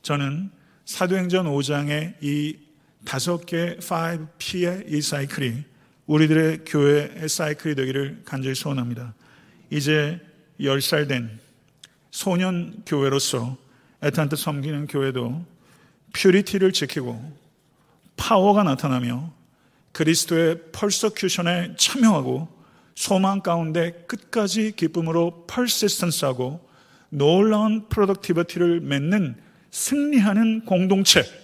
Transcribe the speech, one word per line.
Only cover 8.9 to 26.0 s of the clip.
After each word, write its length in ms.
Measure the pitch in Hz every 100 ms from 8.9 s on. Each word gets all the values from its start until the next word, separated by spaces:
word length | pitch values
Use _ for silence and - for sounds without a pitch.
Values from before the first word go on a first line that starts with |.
| 120 123 110 _ - _ _ _
이제 500 | 147 143 156 147 175 - _ _ _
열 220 | 139 135
살 260 | 135 165 147
된 320 | 135 117 110 _ _ _ _ - _ _
소년 760 | - - 175 185 175 170 - -
교회로서 720 | 147 139 139 - 131 120 135 _ _ _ _
애타한테 320 | 151 156 147 147
섬기는 520 | - 143 139 147 147
교회도 580 | 143 135 127 117 147 175 - _ _ _ _ _
퓨리티를 600 | - 190 190 202 202 190
지키고 640 | 190 135 - 123 113 139 143 _ _ _ _ _ _ _ -
파워가 460 | - 220 196 202
나타나며 680 | 185 135 151 127 120 120 165 - _ _ _ _ _
그리스도의 800 | - 156 165 - 170 165 165 -
퍼서큐션에 1040 | - 208 202 220 214 185 - 175 180 175 -
참여하고 720 | - 277 226 175 127 127 160 - - _ _ -
소망 460 | - 190 190 196
가운데 640 | 190 170 160 160 170 170 -
끝까지 680 | 233 - 240 202 190 214 208
기쁨으로 680 | 165 170 165 165 170 170 -
퍼시스턴스하고 1200 | - 247 - 208 -